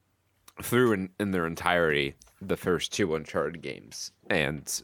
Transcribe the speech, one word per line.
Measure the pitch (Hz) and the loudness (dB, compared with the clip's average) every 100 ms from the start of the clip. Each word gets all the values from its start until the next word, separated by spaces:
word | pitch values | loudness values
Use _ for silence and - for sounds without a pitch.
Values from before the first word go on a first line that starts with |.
| _ _ _ _ - - | _ _ _ _ -20 -12
through | - 120 123 | 0 4 4
in, | 101 95 - | 4 -2 -4
in | 101 | -2
their | 92 82 | 0 -2
entirety | 82 87 87 82 71 69 - - - | 0 2 4 4 2 0 -4 -20 -12
the | 98 87 | -4 -2
first | - 82 - | 0 0 0
two | - 98 | 0 0
Uncharted | 78 76 90 73 82 | 0 -2 -4 -4 -4
games, | 71 50 50 - - _ - | -10 -12 -14 -14 -14 _ -2
and, | 95 69 76 67 - | 0 0 -2 -6 -8